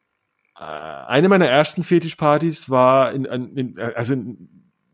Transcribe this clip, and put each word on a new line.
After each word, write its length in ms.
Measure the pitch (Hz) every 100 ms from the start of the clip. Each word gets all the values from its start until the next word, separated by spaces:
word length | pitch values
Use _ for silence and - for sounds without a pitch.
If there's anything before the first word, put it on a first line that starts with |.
| _ _ _ _ _ -
äh, 40 |
eine 680 | 78 78 78 69 64 127 185
meiner 180 | 190 151
ersten 360 | 135 151 -
Fetischpartys 880 | 160 170 160 - 151 147 165 151 -
war 420 | 131 127 135 123
in, 140 | 135 131
in, 320 | 127 120 139
in, 220 | 123 -
also 340 | 117 117 120
in, 580 | 135 113 107 - _ _ _ _